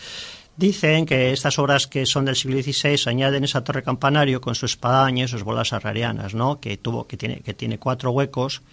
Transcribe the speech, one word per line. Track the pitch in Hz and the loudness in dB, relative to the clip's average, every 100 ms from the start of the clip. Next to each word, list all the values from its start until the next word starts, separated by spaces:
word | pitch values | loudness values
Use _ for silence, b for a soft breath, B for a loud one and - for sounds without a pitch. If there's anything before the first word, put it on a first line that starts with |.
| B B B B B - | B B B B B 0
dicen | 185 196 156 156 160 | 2 4 4 4 4
que | 131 127 | 2 2
estas | 135 147 - | 2 0 2
obras | 139 139 135 | 4 4 2
que | 139 131 | -2 0
son | 147 135 | 0 0
del | 127 | 0
siglo | 131 131 | 0 -2
dieciséis | 127 131 151 143 - | -2 0 2 2 2
añaden | 120 135 139 139 | 2 2 2 0
esa | 139 | -2
torre | 123 139 | -2 -4
campanario | 135 127 139 151 143 127 | -2 0 2 4 4 0
con | 127 117 | -2 -4
su | 131 | -4
espadaña | - 120 131 135 127 | -2 2 4 4 2
y | 127 | -2
sus | 120 | -2
bolas | 101 113 117 | -4 -2 -2
herrerianas, | 110 107 107 117 110 101 | -2 -4 -2 -2 -4 -6
¿no? | 107 127 143 | -2 0 -2
Que | 110 101 | -6 -6
tuvo, | 123 117 117 | -4 -6 -6
que | - | -8
tiene, | 113 - | -6 -6
que | - | -8
tiene | 104 117 107 | -8 -6 -4
cuatro | 131 127 127 | -4 -2 0
huecos | 127 139 135 131 - B | 0 0 -2 -4 -6 B